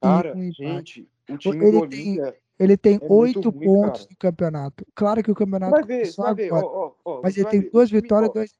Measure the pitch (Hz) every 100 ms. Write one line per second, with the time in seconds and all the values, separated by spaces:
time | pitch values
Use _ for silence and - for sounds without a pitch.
0 | 190 175 165 185 180 160 143 170 - 120
1 | - _ - 143 190 165 208 214 151 135
2 | 196 180 139 - _ - 190 202 214 202
3 | 156 202 247 202 220 143 180 196 208 123
4 | - - 185 165 170 151 139 - - -
5 | 208 220 214 196 196 190 185 302 220 247
6 | 190 196 202 214 190 165 170 185 156 -
7 | 175 139 180 190 208 208 190 226 240 214
8 | 233 214 220 220 214